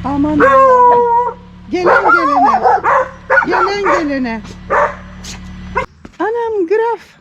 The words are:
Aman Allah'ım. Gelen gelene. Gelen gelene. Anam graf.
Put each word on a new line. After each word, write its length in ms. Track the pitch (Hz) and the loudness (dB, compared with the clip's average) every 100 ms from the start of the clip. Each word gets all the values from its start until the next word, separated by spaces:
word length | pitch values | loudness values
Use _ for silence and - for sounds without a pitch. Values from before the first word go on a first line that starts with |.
Aman 340 | 254 285 294 302 | -4 -2 0 2
Allah'ım. 1000 | 523 539 539 508 494 480 480 466 480 - - - - | 4 6 6 6 6 4 2 0 -2 -8 -20 -20 -8
Gelen 320 | 349 415 - 392 | -2 2 2 2
gelene. 500 | 698 554 587 740 - - 415 466 554 523 - - 539 - | 2 2 2 2 2 2 0 0 -2 -2 -10 -2 -2 0
Gelen 360 | 466 381 403 | -2 -2 -2
gelene. 580 | 381 - 302 269 247 226 - - - - - - - - - - - - - - 523 - - - | 0 0 -2 -4 -4 -8 -12 -18 -4 -2 -2 -6 -18 -18 -16 -16 -16 -16 -8 -8 -8 -14 -20 -6
Anam 480 | 381 466 453 427 330 | -4 -2 -4 -4 -2
graf. 320 | 427 453 440 - _ | -2 -2 -6 -12 _